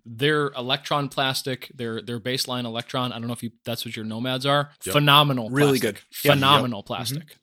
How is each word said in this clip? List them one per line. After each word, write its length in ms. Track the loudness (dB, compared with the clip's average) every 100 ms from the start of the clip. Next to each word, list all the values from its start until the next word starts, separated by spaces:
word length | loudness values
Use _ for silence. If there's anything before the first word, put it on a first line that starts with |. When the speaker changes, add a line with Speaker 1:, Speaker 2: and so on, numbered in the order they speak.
| -14
Speaker 1:
their 420 | 0 2 4 0
Electron 600 | -2 -2 -2 0 0 0
plastic, 600 | 0 0 0 -4 -6 -8
their, 280 | -8 -6 -6
their 180 | -6 -6
baseline 460 | -4 -4 -2 -4 -4
Electron, 460 | -6 -4 -4 -4
I 60 | -4
don't 100 | -6
know 60 |
if 80 | -6
you, 100 | -8 _ -8
that's 180 | -6
what 120 | -6 -8
your 100 | -6
Nomads 400 | -4 -2 -2 2
are. 240 | 2 2 -6 0
Speaker 2:
Yep. 80 |
Speaker 1:
Phenomenal 560 | 2 4 4 4 2 -2
Speaker 3:
Really 300 | 2 4 4
Speaker 1:
plastic. 160 | 0 -4
Speaker 3:
good. 60 | _ -4 2
Yep. 80 | 4
Speaker 1:
Phenomenal 440 | 6 4 4 -6
Speaker 2:
Yep. 60 | -6
Speaker 1:
plastic. 320 | -6 -4 -6
Speaker 2:
Mm-hmm. 80 | -10 -16